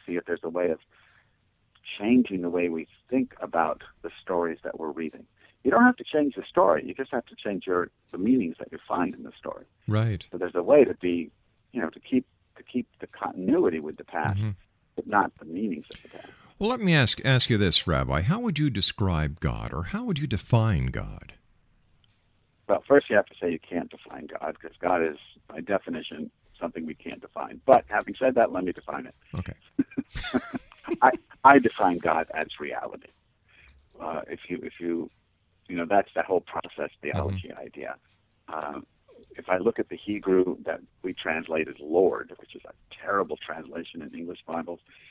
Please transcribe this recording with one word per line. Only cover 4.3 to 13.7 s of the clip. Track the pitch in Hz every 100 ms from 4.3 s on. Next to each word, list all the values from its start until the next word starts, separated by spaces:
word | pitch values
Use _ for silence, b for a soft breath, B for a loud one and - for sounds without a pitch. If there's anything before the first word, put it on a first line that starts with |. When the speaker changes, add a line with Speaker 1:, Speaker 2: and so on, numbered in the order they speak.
| 87 85 78
Speaker 1:
that | - -
we're | 78
reading. | 73 78 - - b b b
You | 135
don't | 226
have | 247 247
to |
change | - 151 143 95
the |
story. | - 175 190 76 131
You |
just | 135 135
have | 127 -
to | -
change | 107 95 95
your, | 90 85 - _
the | 87
meanings | 107 131 85 -
that | -
you | 78 -
find | - 90 -
in |
the | - -
story. | - - - _ -
Speaker 2:
Right. | 107 113 92 -
Speaker 1:
So | 90
there's | 87 87
a |
way | 90 147
to | 92 85
be, | 90 87 80 _ _ _ _
you | 123
know, | 82
to | -
keep, | - 127 - _ _ -
to |
keep | - 123 - _
the | -
continuity | - 98 - 92 175 117